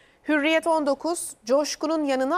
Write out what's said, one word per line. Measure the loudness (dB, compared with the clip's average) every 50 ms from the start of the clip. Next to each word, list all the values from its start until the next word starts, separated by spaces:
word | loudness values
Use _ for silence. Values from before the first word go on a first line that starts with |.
| _ _ _ _ _ -2
Hürriyet | 0 2 2 2 2 2 2
on | 2 0 2 2
dokuz, | 0 -2 -2 -2 -4 -4 -4 -6 -10 -14 -12 _
"Coşkun'un | 0 2 2 2 0 -4 -4 -4 -2 -2 0 0
yanına | 0 0 0 0 0 0